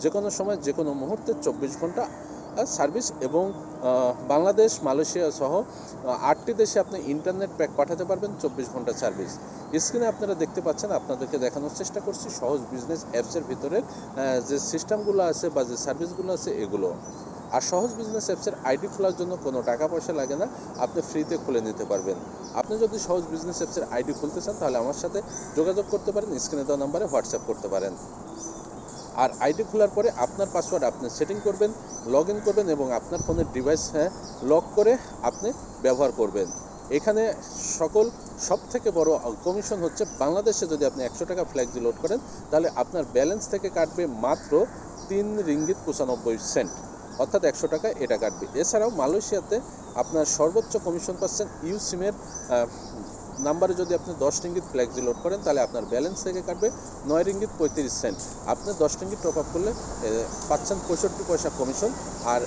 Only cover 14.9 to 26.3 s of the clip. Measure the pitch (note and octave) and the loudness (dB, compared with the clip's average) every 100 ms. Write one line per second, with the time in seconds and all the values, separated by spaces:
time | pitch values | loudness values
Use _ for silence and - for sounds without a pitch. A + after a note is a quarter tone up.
14.9 | G#3+ G#3 G3 F3 D#3 F3 C#3+ B2 A#2+ D3 | 0 2 4 4 2 0 0 0 -2 -4
15.9 | C3 E3+ F3+ F#3 F3+ - - G#2 G2+ F#2 | -4 -4 -4 -2 -2 -2 -2 -2 0 0
16.9 | - - - - - - B2+ - F3+ A#3 | -2 -10 -12 -12 -12 -2 -2 2 2 0
17.9 | A3 A3 A3 G#3 F3+ - - - D3+ G3 | -2 -4 -4 -2 -2 -2 -2 0 0 0
18.9 | E3 F#3+ F#3 F3+ F3+ C#3+ B2+ A#2+ A#2+ D#3 | 0 0 2 -4 -2 -2 -2 0 0 0
19.9 | E3 D3+ D#3+ C3 C#3+ A3+ - - - B2 | 0 -2 -2 -2 -2 -2 -4 -10 -2 -2
20.9 | E3+ D3+ D#3+ D3+ E3 - B2 A2 G2 G2 | 0 -2 -2 0 -2 0 0 0 -4 -2
21.9 | G2 F#2 F#2 - - - - - G#3+ A3 | 0 0 -4 -6 -10 -6 -4 0 2 2
22.9 | G#3+ - F3+ E3 D#3+ E3 E3+ E3 - - | 0 0 0 0 -4 -6 -4 -4 -2 -2
23.9 | A#2+ B2 C3 D3 F3+ F3 G#3 D3+ B2 A#2+ | -2 -2 -2 -4 -4 -4 -2 0 2 0
24.9 | C#3+ F3 F#3 - - - D3 E3 F#3+ G3 | -2 -2 -4 -6 -10 -4 2 4 4 2
25.9 | G3+ G3+ G#3 G#3 | 0 2 0 0